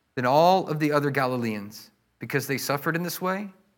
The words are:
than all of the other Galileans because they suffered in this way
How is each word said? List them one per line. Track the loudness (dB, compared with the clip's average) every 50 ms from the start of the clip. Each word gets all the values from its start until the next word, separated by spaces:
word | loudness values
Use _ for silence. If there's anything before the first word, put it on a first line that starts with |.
| _ _ _
than | -2 2
all | 4 6 6 8 6 6 4 2 -2
of | -2 -2
the | 0 2
other | 2 2 2 2
Galileans | 0 0 0 0 0 -2 -2 -4 -4 -6 -8 -12 -14 -18 -20 -20 _ _ _ _ _ _
because | -8 -4 -4 -4 -2 -2
they | -4 -4
suffered | -2 -4 -4 -2 -2 -4 -4
in | -2 -4
this | -6 -6 -6
way | -4 -4 -4 -6 -8 -12 -14 _ _ _ _